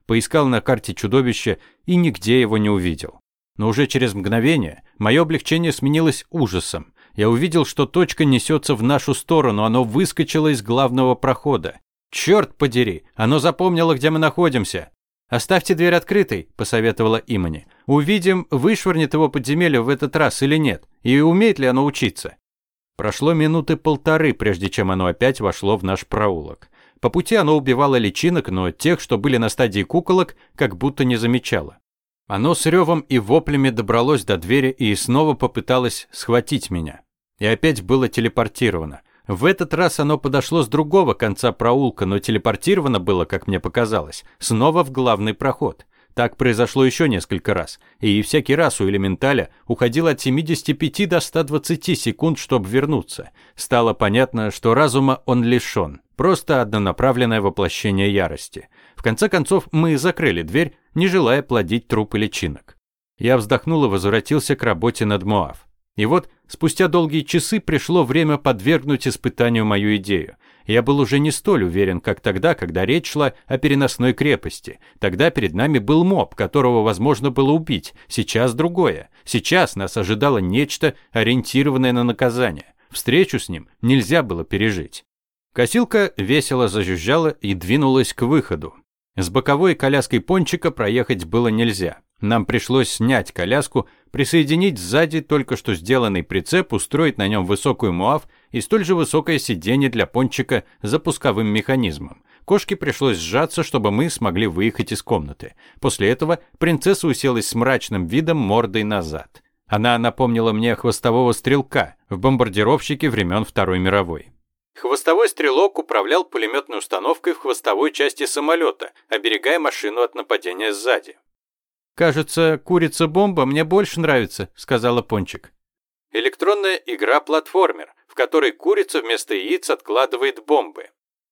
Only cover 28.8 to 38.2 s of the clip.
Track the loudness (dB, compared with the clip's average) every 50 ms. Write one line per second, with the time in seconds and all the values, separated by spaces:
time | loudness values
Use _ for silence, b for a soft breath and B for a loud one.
28.8 | 0 0 0 0 -2 -2 -2 -2 0 2 2 2 0 0 0 0 0 0 0 -2
29.8 | -2 -2 -2 -2 0 2 2 2 0 0 -4 b b b b b -2 -2 -2 -2
30.8 | -4 -2 -2 0 0 0 0 0 0 0 0 0 -2 -2 -4 -4 -4 -6 -14 _
31.8 | _ _ _ _ _ _ _ _ _ -6 -4 0 0 0 0 0 2 2 4 4
32.8 | 4 4 2 0 0 0 0 0 2 2 2 2 2 2 0 0 2 0 0 -2
33.8 | -2 0 0 2 2 2 2 0 0 -2 -4 -2 0 0 2 2 2 0 -2 -2
34.8 | -2 -2 0 -2 -2 0 0 2 2 2 0 0 -2 -4 -4 -4 -2 0 0 0
35.8 | 0 -2 -4 -8 -12 _ -16 -10 -4 0 0 0 0 0 -4 -6 -4 -6 -6 -6
36.8 | -6 -8 -12 -16 _ _ _ _ _ _ _ -4 -2 -2 0 2 2 0 0 0
37.8 | -2 0 0 2 2 0 0 -2